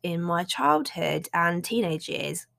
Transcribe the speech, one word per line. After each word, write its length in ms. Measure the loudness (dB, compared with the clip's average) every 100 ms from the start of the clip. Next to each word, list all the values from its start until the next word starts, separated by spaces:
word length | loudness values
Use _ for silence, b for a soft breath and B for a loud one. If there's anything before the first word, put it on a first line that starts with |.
in 200 | -4 -2
my 220 | 0 0
childhood 840 | 0 2 4 4 2 -2 -2 -2 -2
and 300 | 2 2 0
teenage 440 | -2 0 0 -2 -4
years. 380 | -6 -4 -6 -10